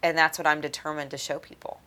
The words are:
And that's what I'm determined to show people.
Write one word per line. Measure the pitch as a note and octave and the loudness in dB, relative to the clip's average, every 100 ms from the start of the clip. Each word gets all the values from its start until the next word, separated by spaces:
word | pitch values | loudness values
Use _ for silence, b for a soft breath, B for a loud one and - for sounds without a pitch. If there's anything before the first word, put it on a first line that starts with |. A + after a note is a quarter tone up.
And | E3+ D#3+ | 2 4
that's | D#3+ - | 2 4
what | D#3 | 2
I'm | D3+ | 2
determined | D3+ - D#3 D3+ C#3 | -2 -6 -6 -6 -6
to | C#3 | -8
show | - D3 | -6 -6
people. | - - - - | -8 -14 -12 -14